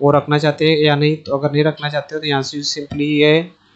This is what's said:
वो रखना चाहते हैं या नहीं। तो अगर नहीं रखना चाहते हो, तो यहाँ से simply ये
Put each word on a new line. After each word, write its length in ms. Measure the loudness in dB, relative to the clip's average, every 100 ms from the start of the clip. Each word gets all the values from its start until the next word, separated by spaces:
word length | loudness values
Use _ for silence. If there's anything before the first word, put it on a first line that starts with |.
वो 80 | 2
रखना 280 | 2 2 0
चाहते 300 | 0 0 2
हैं 100 | 2
या 180 | 2 2
नहीं। 200 | 0 -2
तो 220 | -4 -2
अगर 140 | -2
नहीं 120 | 0
रखना 240 | 0 -2 -6
चाहते 260 | -6 -6
हो, 60 | -8
तो 60 | -2
यहाँ 160 | -2
से 200 | -4 -8
simply 400 | -8 -8 -8 -4
ये 480 | -2 2 4 4 0 -12 _